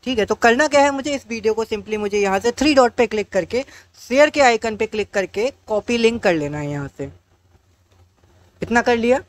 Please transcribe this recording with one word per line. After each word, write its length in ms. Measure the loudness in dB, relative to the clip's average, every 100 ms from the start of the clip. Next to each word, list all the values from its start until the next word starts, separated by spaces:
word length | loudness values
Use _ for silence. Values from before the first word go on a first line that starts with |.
| -4
ठीक 140 | -2
है, 60 | -2
तो 100 | 2
करना 320 | 2 4 2
क्या 140 | 4
है 100 | 2
मुझे, 240 | 0 -6 -8
इस 100 | -8
video 240 | -4 -2
को 120 | -2 -4
simply 320 | -8 -6 -6
मुझे 220 | -4 -2
यहाँ 200 | 0 0
से 120 | -2
three 220 | 0 2
dot 200 | 4 4
पे 140 | 2 -2
click 220 | -2 -4
करके, 340 | -4 -4 -6 -8 -18 _ _
share 300 | -2 2 2
के 120 | 4
icon 340 | 2 2 -4 -6
पे 100 | -6
click 240 | -4 -4
करके 380 | -4 -4 -4 -4 -6 -6
copy 300 | -6 -2 2
link 240 | 2 2
कर 100 | 0
लेना 240 | 0 -2 -6
है 120 | -6
यहाँ 180 | -6 -8 -10
से। 120 | -12 -12 _ _ _ _ _ _ _ _ _ _ _ _ _ _
इतना 200 | -2 0
कर 160 | 0 0
लिया। 220 | 2 0